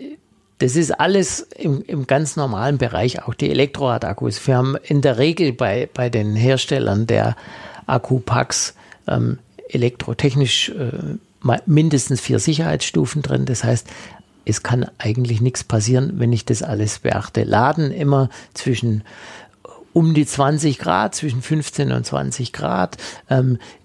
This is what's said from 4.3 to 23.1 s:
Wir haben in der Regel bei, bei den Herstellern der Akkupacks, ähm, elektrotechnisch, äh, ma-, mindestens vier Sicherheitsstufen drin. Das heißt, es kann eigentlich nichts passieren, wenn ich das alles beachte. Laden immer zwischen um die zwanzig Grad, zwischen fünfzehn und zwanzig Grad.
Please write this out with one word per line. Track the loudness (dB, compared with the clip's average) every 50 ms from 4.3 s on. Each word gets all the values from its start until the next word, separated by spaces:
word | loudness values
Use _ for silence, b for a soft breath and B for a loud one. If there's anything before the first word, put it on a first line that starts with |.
| -4 -4 0
Wir | 2 2
haben | 4 2 2 0 -4 -2
in | 0 0 2 4
der | 2 2 4
Regel | 2 2 2 2 0 0 0
bei, | 0 -2 -2 0 -2 -4 -6 -4
bei | -4 -2 0
den | 0 0 0 2 2
Herstellern | 2 4 4 4 2 2 0 0 0 0 2 2 2 2
der | 2 2 2 2 2 0 B B B B B B B B B B
Akkupacks, | -2 -2 -2 0 0 -2 -2 0 0 0 0 0 0 -2 -4 -4 -6 -8 B B B B B B
ähm, | -2 0 0 0 0 -2 -4 _ _ _ -20 -16 -4
elektrotechnisch, | -2 0 0 0 0 -2 -8 -8 -6 0 0 2 2 2 2 2 2 0 -2 -2
äh, | -4 -6 -6 -6 -4 -6 -6 -8 -8 -8 -10 _ _ _
ma-, | 0 0 0 0 2
mindestens | 4 4 6 6 4 4 2 2 0 -2 -2 0
vier | 0 0 0
Sicherheitsstufen | 2 2 0 0 0 0 -2 -2 -4 -2 0 0 0 0 -2 -4 -4
drin. | -2 0 0 0
Das | 0 -2 -2 0
heißt, | 0 0 0 -2 B B B B B B B B _ _ _ -4
es | -4 -4 -2 0
kann | -2 0 0 -2 -4 -6 -8
eigentlich | -4 -2 0 0 0 0 0 2 0
nichts | 0 0 -2 -6
passieren, | -2 0 0 2 2 2 2 2 0 -2
wenn | 0 0 2 2
ich | 0 2
das | 0 -2 -2 0
alles | -4 -2 -2 -2 -2 -2 -2
beachte. | -2 -2 -2 -2 -4 -2 -2 -2 0
Laden | 2 2 4 4 2 2 2 0 -2
immer | -2 -2 0 2 4 2 2 0 B B B B B
zwischen | -8 -2 -2 -2 0 0 0 0 -2 -4 B B B B B B B B B B _ -20 -20 -20 -20 -14 _ 2
um | 2 4 4 4
die | 2 2
zwanzig | 0 2 0 2 2 2 2 0 0 -2 -2
Grad, | -2 0 0 0 0 -2 -4
zwischen | -4 -4 -4 -4 -4 -2
fünfzehn | -2 -2 -2 -2 -4 -4 -2 -2 0 0
und | -2 -4
zwanzig | -2 -4 -4 -4 -4 -4 -6 -6 -8 -6
Grad. | -6 -4 -2 0 0 0 -2 -2 B B B